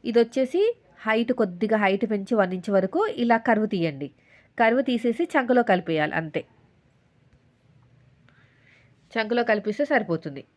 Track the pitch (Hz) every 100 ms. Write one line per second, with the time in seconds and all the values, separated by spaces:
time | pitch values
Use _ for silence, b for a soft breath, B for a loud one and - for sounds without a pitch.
0 | - 233 233 262 254 349 440 480 _ -
1 | 220 220 233 247 208 175 214 220 202 196
2 | 214 208 196 226 185 185 196 196 190 320
3 | 440 - 233 226 233 214 214 202 165 135
4 | 143 _ b b b - 226 247 262 240
5 | 240 226 339 302 247 247 233 185 175 156
6 | 151 - 160 147 - _ _ _ _ _
7 | _ _ _ _ _ _ _ _ _ _
8 | _ _ _ b b b b b b _
9 | _ 233 214 240 233 208 214 208 285 277
10 | 175 165 160 139 -